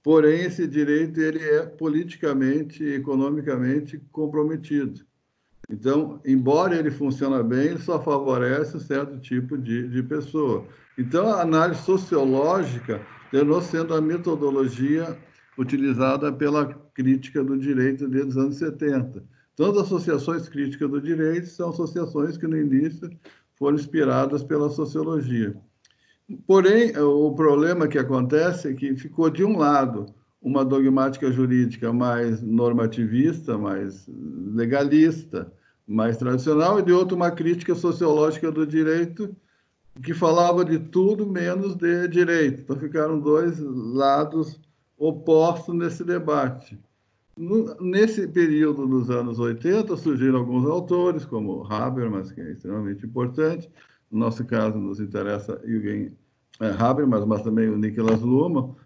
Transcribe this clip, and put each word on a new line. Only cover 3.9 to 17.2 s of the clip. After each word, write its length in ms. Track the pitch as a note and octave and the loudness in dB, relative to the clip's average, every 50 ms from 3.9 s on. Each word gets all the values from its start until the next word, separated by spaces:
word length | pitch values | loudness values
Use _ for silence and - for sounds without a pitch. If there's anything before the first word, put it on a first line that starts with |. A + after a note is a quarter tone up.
| - D3+ - _ | -12 -16 -18 _
comprometido. 920 | - D#3 D#3 D3 D3+ D#3 D3+ D#3 D#3+ D#3 - - D3 C#3+ C#3 C#3 - - - _ _ _ _ _ _ _ _ _ _ _ - - | -6 -6 -4 -2 0 0 0 0 -2 -6 -6 -2 -2 -2 -2 -2 -6 -12 -18 _ _ _ _ _ _ _ _ _ _ _ -14 -12
Então, 520 | A2 G#2 A2 C3 C#3 D3+ D3+ - - - - | -12 -4 -2 0 0 0 0 -2 -8 -8 0
embora 520 | C3+ C3+ C3 B2 C3 D3 D#3+ F#3 F#3 E3+ | 2 2 2 4 4 2 4 2 2 0
ele 140 | E3 D3+ D3 | 0 0 -2
funcione 520 | C3 - C#3+ C3+ B2+ B2+ C#3+ C3+ C3+ B2+ A2+ | -2 -2 -2 -4 -2 -2 -2 0 0 0 0
bem, 280 | A2+ B2 C3 C#3+ E3 | 0 0 2 0 0
ele 80 | E3+ - | -2 -4
só 220 | - - E3+ D#3 | -4 -2 -2 -2
favorece 760 | - D#3 C#3+ C#3 C#3 C3+ B2+ B2 B2 B2 C3 D3 D#3 D3+ - | 0 0 -2 0 0 0 0 0 0 0 0 0 -2 -4 -6
um 40 | D#3 | -10
certo 360 | - - C#3 C#3 C#3+ C#3+ C#3+ B2+ | -6 -4 -4 -4 -4 -4 -8 -14
tipo 380 | - - B2+ B2+ B2+ B2+ D3 | -8 -4 -2 -2 -2 -2 -6
de, 320 | C3+ B2 A2+ A#2 A#2+ B2 B2 | -6 -4 -4 -4 -4 -4 -4
de 140 | B2 B2+ B2+ | -4 -4 -4
pessoa. 600 | B2+ D3+ D3+ C#3+ - - D#3 D3 B2+ G#2 F#2+ - - - - _ _ _ | -2 -4 -6 -6 -4 -4 -2 0 0 -2 -2 -4 -10 -18 -20 _ _ _
Então, 300 | B2+ B2 B2 D3 F3 G3+ | -6 -4 -2 0 0 2
a 140 | A3+ G#3 F#3 | 2 2 0
análise 400 | E3+ E3 D#3+ D#3+ E3 F3 D#3 C3 | 0 2 4 4 4 2 0 -2
sociológica 1200 | - F#3 F#3+ F#3 F#3 - E3+ D3 C3+ C3 C3 C3+ C#3+ E3 F#3 F#3+ E3 B2+ B2 A#2 - - A2 F#2+ - - - - - - | 0 0 0 0 0 0 0 2 2 2 2 2 2 2 2 0 -2 -2 -6 -6 -6 -6 -8 -8 -8 -14 -20 -20 -12 -2
terminou 300 | C3+ C3+ D3 C#3+ D#3+ F3 | 2 2 4 4 4 2
sendo 320 | F3 - - E3 D#3+ D#3+ D#3+ | 0 -2 -4 -4 -2 -2 0
a 40 | D#3 | 0
metodologia 1160 | D#3 D#3 E3+ E3+ F3 F3+ D#3+ C#3 D3 C#3 C3+ C3+ C3+ B2+ G#2 A#2+ C3 C#3+ D3+ D#3+ E3 E3 E3 - - - _ _ _ _ _ | 0 0 -2 -2 -2 -2 -2 0 0 0 2 2 0 0 0 -2 0 0 0 0 0 -4 -8 -12 -16 -20 _ _ _ _ _
utilizada 760 | C3+ B2+ B2+ C#3+ C3+ C3+ C#3 B2 A#2+ C3 C3 C3+ C#3 D3 D3 C3+ | -6 -2 -2 0 0 0 0 2 2 2 2 2 0 0 -2 -2
pela 320 | C3 D3+ C#3+ D3 D3+ D3 C3 - - - _ _ | 0 0 0 2 0 0 -2 -6 -12 -18 _ _
crítica 500 | - B2+ C3 C3+ C3 | 0 2 2 2 2